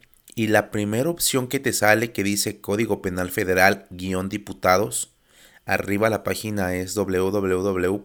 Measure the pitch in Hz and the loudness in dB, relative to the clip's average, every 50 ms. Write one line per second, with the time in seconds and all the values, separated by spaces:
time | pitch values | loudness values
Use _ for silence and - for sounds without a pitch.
0 | _ _ _ _ _ - - - 113 107 107 104 104 - - 110 104 104 107 113 | _ _ _ _ _ -14 -4 -4 0 4 4 2 2 2 -2 -4 -2 -2 -2 -2
1 | 131 165 170 170 - - - 131 127 123 - 135 135 123 104 - - 104 107 110 | -2 -2 -2 -2 -2 0 0 0 -2 0 -4 -2 -2 -2 -2 2 4 4 4 4
2 | 117 117 - - 101 101 101 101 - 107 98 - - - 98 107 117 104 101 - | 2 -2 -2 -2 -2 0 0 0 -2 -4 -6 -8 -6 -4 -2 0 0 0 0 -2
3 | - 95 90 92 90 90 - - 104 90 92 92 92 98 104 101 - - 92 87 | -2 -4 -4 -2 -4 -4 -4 -4 0 0 4 6 6 6 4 2 -4 -14 -14 -8
4 | 92 95 92 92 92 95 104 104 101 - 95 - - 92 92 92 107 127 - - | -6 -4 -2 -2 -2 -4 -6 -8 -8 -10 -14 -2 2 4 4 4 2 0 -4 -6
5 | - - _ _ _ _ _ _ - - _ - _ - 95 92 - 95 101 101 | -8 -8 _ _ _ _ _ _ -20 -20 _ -18 _ -4 -4 -2 -2 -2 0 2
6 | 107 113 107 95 - 98 98 - - 110 104 101 92 90 90 92 92 92 95 104 | 2 2 2 0 -2 -4 -6 -4 -4 -6 -4 -2 -2 -2 -2 -2 -4 -4 -2 -2
7 | 98 92 92 92 92 95 98 104 98 95 92 90 92 101 95 92 90 90 98 101 | -2 0 2 0 2 2 0 0 0 0 0 0 0 0 0 0 0 0 -2 -2